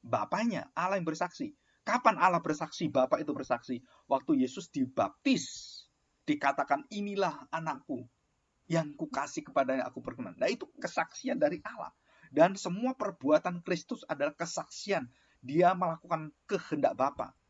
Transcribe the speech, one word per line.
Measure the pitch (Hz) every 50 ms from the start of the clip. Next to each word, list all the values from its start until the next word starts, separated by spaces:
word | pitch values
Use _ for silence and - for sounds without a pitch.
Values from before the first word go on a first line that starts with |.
| -
Bapaknya, | 120 120 110 107 - - 190 226 233 202 156 - - _
Allah | - 170 185 196 196
yang | 170
bersaksi. | 165 156 160 180 180 - - 277 - - _ _ _ _ _ _
Kapan | - 208 247 - 240 202 175
Allah | 170 185 180 170 -
bersaksi? | 160 156 - 165 - - - 175 151
Bapa | - 135 127 131 151 151 156
itu | 151 151
bersaksi. | 143 135 - 127 120 - - 127 120 - _ _ - _
Waktu | _ 131 135 135 - 156 135 127
Yesus | 127 - - 175 -
dibaptis, | _ 139 131 123 - - 104 95 - _ _ 277 262 180 - - - - - - - - - _ _ _ _ _ _ _ _
dikatakan, | - 147 147 - 139 139 - 143 - 143 143 - _ 220
"Inilah | 202 202 202 202 196 196 170 147 - 131 _ -
anakku | 165 160 160 143 127 - - 143 120 117 - _ _ _ _ _ _ _ _ _ _ _ _
yang | 165 165 160 147 143
kukasih, | - 160 151 - 135 143 147 - 165 147
kepadanya | - - 147 135 127 131 131 -
aku | - - 127
berkenan." | - - 123 120 120 92 87 -
Nah, | 120 160
itu | 233 247 - - _ -
kesaksian | - 175 - - 165 - - - - 254 247
dari | - - 147 170 156
Allah. | - 214 240 226 - - _ _ _ _ _ _ - - 131
Dan | 143 160 185 196
semua | 196 - 185 175 202 233 254 262
perbuatan | _ - 202 175 _ - - 151 151 - 185 175 175
Kristus | 170 - 180 170 - - 240 - - -
adalah | 156 139 139 151 147
kesaksian. | _ 170 165 - - 156 - - - - 202 196 165 127 120 _ _ _ _ _ _ -
Dia | 123 143 160 175 175 190
melakukan | 180 180 170 160 160 _ - 175 160 156 151 - _ _ -
kehendak | 208 175 - - 156 147 139 - -
Bapa. | 101 131 139 - - 107 98 _ _ _ _